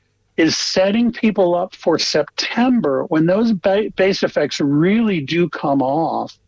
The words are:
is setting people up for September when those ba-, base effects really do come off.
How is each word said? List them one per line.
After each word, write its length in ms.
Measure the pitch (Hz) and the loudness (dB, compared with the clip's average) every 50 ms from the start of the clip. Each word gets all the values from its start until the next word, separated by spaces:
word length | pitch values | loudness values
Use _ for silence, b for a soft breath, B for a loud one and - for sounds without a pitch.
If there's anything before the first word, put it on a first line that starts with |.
| _ _ _ _ _ _ - | _ _ _ _ _ _ -2
is 180 | - 165 156 - | 0 0 0 0
setting 560 | - - - - 190 185 196 202 233 240 233 | -2 -4 -2 0 0 0 2 2 2 0 0
people 440 | 226 - - 220 190 208 190 175 175 | 0 0 0 0 2 2 2 2 2
up 180 | 175 180 - - | 0 -2 -6 -8
for 240 | - - 180 160 | -4 -2 0 0
September 1080 | - - - - 156 143 - - - - - - - 240 262 247 233 160 147 135 131 - | 0 -2 -2 -2 -2 -2 -4 -4 -6 -6 -4 -2 0 2 2 2 2 2 0 -2 -2 -2
when 200 | - 165 156 160 | -2 0 0 2
those 260 | 170 185 208 240 226 | 2 2 2 2 0
ba-, 380 | 220 180 - 202 190 208 220 202 - | 0 0 0 0 0 0 -2 -2 -2
base 260 | - 190 196 196 - | 0 0 0 0 0
effects 380 | - - - 175 147 139 - - | -2 -2 -2 -2 -2 -2 -2 -2
really 640 | 156 139 143 147 160 185 208 233 233 214 190 160 | 0 0 2 2 2 2 2 2 2 0 0 -2
do 280 | 139 127 156 170 175 160 | -4 -2 0 0 0 0
come 320 | - - - 147 139 139 | -2 -6 -4 -2 0 0
off. 560 | 127 131 139 160 160 135 113 110 113 - - _ _ | 0 0 0 0 -2 -2 -2 -4 -6 -8 -12 _ _